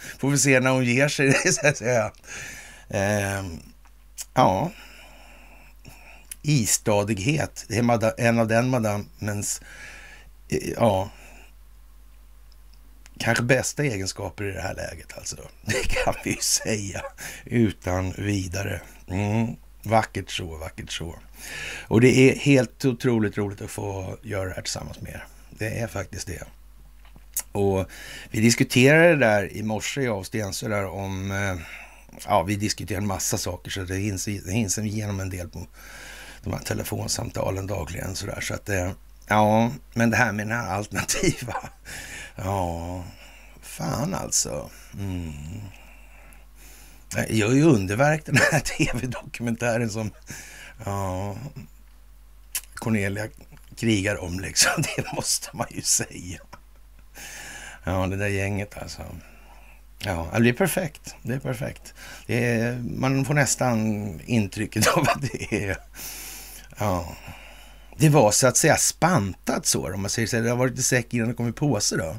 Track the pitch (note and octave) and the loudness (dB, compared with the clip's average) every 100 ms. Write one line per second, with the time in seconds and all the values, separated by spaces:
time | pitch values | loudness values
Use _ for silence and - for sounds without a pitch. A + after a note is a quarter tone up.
0 | - - C3+ C#3+ C#3 C3 C3 C3 B2 A#2+ | -16 -4 0 2 6 6 6 4 4 4
1 | C#3+ - C3+ C3+ F3 - D3 - A#2 A#2+ | 4 4 4 6 4 4 2 2 2 2
2 | G#2+ - - - - - - - - G2+ | 0 -4 -16 -14 -14 -14 -18 -20 -6 0
3 | G2 G#2 G2 G2 F#2+ E2 - - - - | 2 2 0 -2 -6 -10 -14 -20 -20 -20
4 | - - - - B2+ F#2 E3 - - - | -20 -16 -4 2 4 4 0 -6 -20 -20
5 | - - - - - - - - - - | -20 -20 -20 -20 -20 -20 -20 -20 -20 -20
6 | - - - - D3 D3 G2+ - - G2+ | -20 -20 -20 -6 2 2 2 0 2 2
7 | G2+ G#2 G#2+ D3 G2 - - A2 A#2+ A#2 | 2 0 0 0 -2 -6 -4 2 4 4
8 | A2 - A#2 A#2 A2 A2+ B2+ B2+ A2 G#2 | 2 2 2 4 4 4 4 2 0 -2
9 | - - G#2 G2+ - - - - - - | -6 -8 -4 -4 -4 -6 -10 -18 -18 -18
10 | - - - - - - - - A#2 F#2+ | -18 -20 -20 -16 -4 -4 -2 2 4 4
11 | G2 - - - - - - - - - | -2 -10 -20 -20 -20 -20 -20 -20 -20 -20
12 | - - - - - - - - - - | -20 -20 -20 -20 -20 -20 -20 -20 -20 -20
13 | - - A2+ A#2+ A#2+ C3 - - D3 G2+ | -18 -4 0 2 4 2 2 -2 -2 -2
14 | F#2+ - G2 - G2+ F2+ F#2 - E2+ F2 | -6 -6 -8 -8 -8 -6 -6 -6 -10 -12
15 | - - - - - - - - - - | -14 -14 -12 -12 -16 -12 -4 -2 2 2
16 | - - - - - - C#4+ G#2+ G2 F2+ | 0 -2 -2 -2 0 0 0 -2 -4 -8
17 | - - - - - A#2+ G#2+ - F#2 F#2 | -10 -12 -14 -12 -2 2 2 2 -2 -2
18 | F#2+ F#2 G2+ G2+ F#2 G2 G2+ F#2 - - | -2 -4 -2 -2 -2 -6 -6 -6 -10 -18
19 | - F#2 G#2 A2 A2+ - - - G#2 A2 | -6 -2 2 2 0 -4 -14 -10 2 2
20 | - G2+ F#2+ - F2+ D#2 D#2+ - D#2 - | 2 -4 -6 -8 -8 -10 -12 -12 -10 -8
21 | D#2+ - - - - - - - - - | -8 -12 -16 -18 -14 -10 -10 -10 2 6
22 | B2+ A#2 C3 - D3 C#3 - - C3+ A#2 | 8 10 8 6 6 4 4 0 -2 0
23 | B2+ A#2 G#2 G#2+ G2+ F2+ G#2+ - G#2 F#2+ | 2 4 2 0 -4 -4 -10 -8 -6 -6
24 | F#2+ G2+ A2 G2+ F#2+ F2+ - - - D#2 | -8 -10 -6 -4 -4 -6 -6 -6 -8 -12
25 | - - - - - - G#2+ F#2+ A2+ G2 | -12 -12 -14 -20 -16 -6 -6 -4 -4 -6
26 | F#2 F#2 - D#2+ - - - - - - | -8 -8 -10 -10 -12 -20 -20 -20 -20 -20
27 | - - - - - G2+ G2 F#2+ F#2+ - | -20 -20 -12 -10 -6 0 2 2 -2 -8
28 | - - - A2 A#2 - C3+ B2+ C3 D#3+ | -16 -16 -6 4 6 6 4 8 8 10
29 | E3+ D3+ A#2 G#2 F#2 F#2+ G#2+ G#2+ - C#3+ | 8 8 6 4 2 -4 -4 -4 -4 -2
30 | B2+ G2+ F#2 A2 G2 - A#2+ G2+ F#2+ F#2+ | -2 -2 -4 -4 -4 -4 -2 -2 -2 -4
31 | G2 F#2+ G2 G2 G2+ F2+ - - - - | -6 -4 -4 -2 -2 -4 -8 -16 -18 -20
32 | - - - G2+ F2 G2+ G#2 - F#2 F#2+ | -20 -12 0 2 2 0 -2 -4 -6 -4
33 | G#2 F#2 - G#2+ F#2+ F2+ - G2+ F2+ F#2+ | -2 -2 -2 -2 -4 -8 -8 -8 -4 -2
34 | G#2 F#2+ - G2+ F#2 G#2+ G#2 - G#2+ G#2+ | -2 -4 -4 -6 -2 -2 0 -2 -2 -4
35 | G#2 G2 F#2+ F#2 F2 F2+ D#2+ - - - | -4 -4 -4 -6 -10 -12 -16 -18 -20 -18
36 | - - - - - - - G#2+ - G#2 | -16 -16 -18 -12 -8 -6 -4 -6 -4 -6
37 | G#2+ - A#2 - G2+ F#2+ G2 F#2+ D#2 - | -4 -4 -6 -4 -4 -4 -4 -6 -6 -6
38 | F#2 F#2 G2+ - - G2+ - G2 F2+ F#2+ | -8 -8 -8 -8 -6 -6 -2 -2 -2 -6
39 | - - - G#2+ G#2 A2 A#2 C#3+ - A#2 | -14 -12 2 4 6 6 2 -2 -6 0
40 | A#2 A2+ A#2+ G#2 G#2 A#2 F#2+ G2 G#2+ G2+ | 2 4 2 2 -2 -4 -2 -4 -4 -4
41 | - - F3+ - A#2+ - - - - - | -2 0 0 -2 -6 -8 -10 -16 -16 -14
42 | - - - - F#2+ G2 F2 E2+ E2+ F2+ | -14 -14 -14 -10 -4 -2 -2 -4 -6 -8
43 | F2 - - - - - - - E3 - | -10 -16 -20 -20 -20 -20 -16 -8 -6 -4
44 | F3 - A1+ - - C#2+ A1 - - E2+ | -4 -4 -2 -2 -2 -4 -8 -16 -16 -10
45 | G2 F2+ E2 C#2+ D2+ G2+ F#2+ - - - | -6 -6 -6 -8 -10 -12 -14 -16 -20 -20
46 | - - - - - - - - - - | -20 -20 -20 -20 -20 -20 -20 -20 -20 -20
47 | - - - A2 G#2 C3+ E3 A2+ F#2 G#2 | -8 -4 0 2 4 6 8 8 4 2
48 | D3 D3+ - C3 - D3 - - C#3+ A#2+ | 4 2 2 4 4 4 0 -2 0 0
49 | B2+ - - - A#2 A2+ A#2+ A2+ A2+ G#2+ | -4 -6 -10 -6 -4 -2 0 0 0 -2
50 | A2 - - - - - - - G2+ G2 | -6 -8 -16 -16 -16 -18 -18 -10 -4 -2
51 | F#2+ F#2 G2+ G2+ C#3 - - - - - | -2 -4 -6 -8 -12 -14 -16 -20 -20 -20
52 | - - - - - - - - A2+ A2 | -20 -20 -20 -20 -12 -10 -10 -6 0 0
53 | G2 G2+ G#2+ - - - - - A#2 G#2 | 0 -4 -8 -10 -20 -20 -18 -2 2 2
54 | G2+ G2+ F2 F#2 E2+ - - - - - | 2 -2 -4 -8 -4 2 2 2 -2 -4
55 | - - - - - F#2 - F2 - - | -6 -4 -2 -2 -4 -6 -6 -4 0 0
56 | A2 - F2 E2+ - - - - - - | -2 -10 -12 -14 -16 -20 -20 -20 -20 -20
57 | - - - - - - - - - F#2+ | -20 -18 -16 -14 -14 -14 -16 -10 -4 -2
58 | F#2 G2 G2+ G2 G2 G2+ G#2 - F2 - | 0 -2 -2 -2 -2 -2 -6 -10 -12 -12
59 | F2 E2 - - - - - - - - | -12 -14 -16 -20 -20 -20 -20 -20 -20 -8
60 | G#2 E2+ E2 A2 A#2 A#2+ F#3+ F#3 F#3 - | -4 -2 0 4 4 4 2 0 -4 -8
61 | - - A#2 C3 C3+ A#2 - - - - | -18 -12 -6 -4 -4 -6 -6 -10 -18 -18
62 | - - - A#2 A#2+ A#2 A#2 B2 A#2+ A2 | -18 -14 -4 0 0 0 0 -4 -6 -2
63 | C3 C3+ B2 D3 C3 - B2+ A2+ A2 G#2 | 0 0 2 2 2 2 2 2 2 0
64 | G#2 D#2 - A#2 G2 G#2+ G#2 A2 A2 - | -4 -6 0 0 2 -2 -4 2 4 4
65 | C#3 - C3+ - G2 A2 G2 F2+ - - | 2 0 -2 -6 -2 -2 -2 -6 -8 -14
66 | - - - - - - - - G#2+ F2+ | -14 -12 -14 -16 -16 -18 -14 -4 -2 -2
67 | D#2+ - - - - - - - - - | -4 -12 -16 -18 -18 -20 -20 -20 -12 4
68 | D#3 D3 G#2 - B2+ - D#3 A2 - - | 6 8 8 6 4 6 6 6 4 2
69 | E3 E3 G2 - - A3+ - - C2+ G2 | 2 4 0 -4 -4 -2 0 0 -2 -4
70 | G2 - A2 A#2 A#2 B2 A#2+ A#2+ B2 B2+ | -4 -2 0 0 0 2 0 0 2 2
71 | A#2+ A#2+ A2+ A#2 A#2+ - D3 G#2 - E3 | 2 -2 0 -2 -2 0 0 2 0 -2
72 | E2 | -4